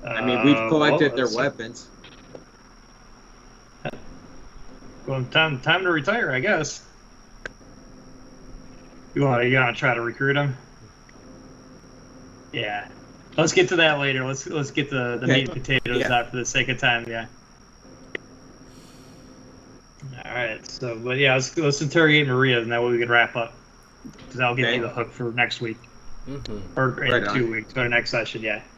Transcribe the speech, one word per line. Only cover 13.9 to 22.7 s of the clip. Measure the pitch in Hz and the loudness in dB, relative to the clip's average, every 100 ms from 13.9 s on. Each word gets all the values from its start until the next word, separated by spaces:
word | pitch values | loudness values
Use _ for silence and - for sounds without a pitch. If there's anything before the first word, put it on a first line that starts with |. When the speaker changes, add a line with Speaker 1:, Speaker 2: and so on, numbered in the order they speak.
| 147 | 4
Speaker 2:
later. | 139 131 | 0 0
Let's, | 131 135 - | -2 -4 -4
let's | 160 139 | -4 -2
get | - 143 | -2 -2
the, | 135 123 120 | -2 -2 -2
the | |
Speaker 1:
Okay. | 131 | 2
Speaker 2:
meat | 131 131 | 2 2
and | 135 | -6
potatoes | - 131 - 123 | -2 -2 0 -2
Speaker 1:
Yeah. | 131 | 2
Speaker 2:
out | 123 120 | 0 0
for | 127 | -6
the | |
sake | 117 135 127 | -4 -2 -2
of | 123 | 0
time, | 131 117 117 | 0 0 -4
yeah. | 117 113 - - - - - - - 262 - - - - - - - - - - - - - - - - - - - 135 123 | -8 -10 -16 -20 -20 -20 -20 -20 -20 -16 -16 -16 -20 -20 -20 -20 -20 -20 -20 -20 -20 -20 -20 -20 -20 -20 -20 -20 -20 -18 -14
All | - | -10
right, | 123 120 107 - | -6 -4 -6 -12
so, | - 123 113 | -10 -8 -6
but | 120 127 | -4 2
yeah, | 139 | 4
let's, | 131 131 - | 4 2 0
let's | 151 143 | 0 0
interrogate | 156 170 156 151 143 | 0 4 6 6 4
Maria, | 127 131 120 | 2 4 2
and | 113 | 2